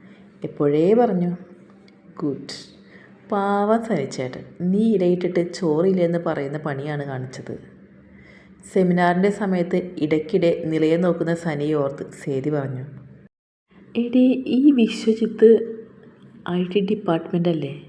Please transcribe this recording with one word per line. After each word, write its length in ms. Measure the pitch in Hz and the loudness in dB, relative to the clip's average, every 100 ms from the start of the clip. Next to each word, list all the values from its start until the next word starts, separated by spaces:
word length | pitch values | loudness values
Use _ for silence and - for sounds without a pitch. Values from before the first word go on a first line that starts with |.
| - - - - | -20 -20 -20 -14
എപ്പോഴേ 500 | - - 147 151 170 | -8 0 2 4 4
പറഞ്ഞു. 360 | 226 233 180 175 175 - - - - - - - - | 4 4 2 -2 -4 -10 -20 -20 -20 -20 -20 -20 -8
ഗുഡ്. 380 | 151 117 - - - - - - - - - | -6 -6 -10 -16 -18 -20 -20 -20 -20 -20 -6
പാവം 520 | 202 202 202 202 226 | -4 0 0 2 0
സനിച്ചേട്ടൻ, 600 | 226 170 131 - 127 - - - | 0 -4 -4 -6 -8 -10 -16 -6
നീ 220 | 180 202 226 | 0 2 2
ഇടയിട്ടിട്ട് 480 | 202 180 180 180 180 175 | 2 2 2 0 -2 -4
ചോറില്ലെന്ന് 640 | - 175 151 190 185 170 170 | -2 -2 2 2 2 0 0
പറയുന്ന 400 | 170 147 139 151 | -2 -4 -4 -6
പണിയാണ് 460 | 151 135 147 147 | -6 -6 -6 -6
കാണിച്ചത്. 500 | 143 131 127 - - 98 - - - - - - - - - - | -6 -8 -10 -12 -14 -14 -16 -20 -20 -20 -20 -20 -20 -20 -20 -20
സെമിനാറിൻ്റെ 680 | - 196 180 175 175 175 202 | -4 0 2 4 2 4 2
സമയത്ത് 480 | 202 196 185 170 180 - - | 0 -2 -2 0 -2 -4 -4
ഇടയ്ക്കിടെ 640 | 151 156 156 190 170 - 156 | -2 -2 0 0 2 0 -2
നിലയെ 300 | 156 156 170 | 0 2 2
നോക്കുന്ന 380 | 180 170 165 | 2 0 -2
സനിയെ 400 | 170 170 147 147 | -4 -4 -4 -2
ഓർത്ത് 320 | 151 139 143 - | 0 -2 -6 -12
സേതി 380 | - - 135 147 | -12 -6 -4 -2
പറഞ്ഞു. 340 | 151 135 127 135 - - - - _ _ _ _ - - | -4 -4 -8 -12 -18 -20 -20 -20 _ _ _ _ -20 -10
"എടീ, 320 | 233 240 254 254 - - | -6 0 4 4 2 0
ഈ 140 | 240 294 | 4 4
വിശ്വജിത്ത് 760 | 254 208 - 220 220 208 - 220 226 - - - - - - - - - | 6 2 0 -2 0 -2 6 8 8 2 -10 -16 -20 -20 -20 -20 -14 -6
ഐ 100 | 180 | -4
ടി 160 | 180 208 | 0 0
ഡിപ്പാർട്ട്മെന്റ് 680 | 190 214 190 165 - 175 170 | 0 -2 0 -2 -2 -2 0
അല്ലേ? 260 | 156 139 147 | -2 -4 -10